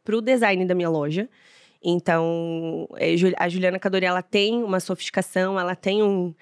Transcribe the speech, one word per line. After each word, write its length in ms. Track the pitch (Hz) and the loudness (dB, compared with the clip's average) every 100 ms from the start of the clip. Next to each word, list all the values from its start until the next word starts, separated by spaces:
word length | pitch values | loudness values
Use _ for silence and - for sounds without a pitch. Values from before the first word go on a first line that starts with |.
pro 180 | - 220 | -4 -2
design 420 | 226 262 220 185 | 2 2 4 2
da 100 | 185 | 2
minha 140 | 180 170 | 0 0
loja. 400 | 160 147 165 240 _ _ - _ _ | 0 0 -2 -6 _ _ -20 _ _
Então, 1040 | 175 175 175 165 165 170 165 165 165 165 165 - | -2 0 2 0 0 -2 -4 -4 -6 -6 -8 -2
é, 200 | 165 170 | 0 2
Ju-, 160 | 185 - | 2 2
a 100 | 175 | -2
Juliana 300 | 180 185 185 | 0 0 0
Cadori, 260 | 190 190 | -2 0
ela 180 | 185 180 | 0 0
tem 400 | 180 208 208 233 | 0 0 2 0
uma 160 | 220 185 | 0 -2
sofisticação, 800 | - 180 - - - 185 190 196 | -2 -6 -4 -4 -2 0 0 0
ela 160 | 175 | -4
tem 280 | 180 190 208 | -4 0 2
um... 320 | 208 196 180 160 | 2 2 -2 -8